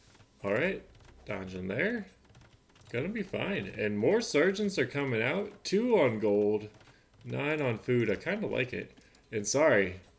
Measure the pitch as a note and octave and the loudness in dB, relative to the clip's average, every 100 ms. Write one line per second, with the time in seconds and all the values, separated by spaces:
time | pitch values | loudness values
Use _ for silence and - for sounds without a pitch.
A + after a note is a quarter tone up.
0 | _ - - _ G2+ G#2+ F3+ F#3+ - - | _ -20 -20 _ -2 0 0 -4 -10 -20
1 | - - - G2 F#2 F#2 F#2 G#2+ F#3+ A#3+ | -20 -16 -10 -8 -8 -8 -4 -2 -2 -4
2 | G3 - _ - - _ _ - - A#2+ | -8 -18 _ -20 -20 _ _ -20 -8 -6
3 | E3+ A#3 - - D3+ F#3+ F#2+ G#2+ G#2+ G#2 | -4 -6 -6 -6 -4 -4 -6 -4 -2 2
4 | A#2+ A3 A#3 D3 F3 G3 G3+ F#3 B2+ C#3+ | 2 2 2 2 2 2 -2 -2 -2 -2
5 | C#3+ A2+ A#2+ F3+ G#3 - - G3 B3 G#3+ | -2 0 0 -2 -4 -10 -2 0 4 4
6 | C3+ G#2+ G#2 G#2 G#2 G#2+ G#2 - - - | 4 2 2 4 4 2 -4 -16 -20 -20
7 | _ - B2 B2+ C#3+ D#3 C3 A2 - B2 | _ -20 -10 -6 -2 0 0 -2 0 2
8 | G#2+ F#2+ D#3+ G#3 D3+ A2 B2+ F#2+ - - | 2 0 -2 -4 -2 -2 -4 -6 -10 -16
9 | - - _ A2+ G2+ C#3 D#3 A2 F#2 F2+ | -20 -20 _ -4 0 4 6 6 4 -2
10 | - | -16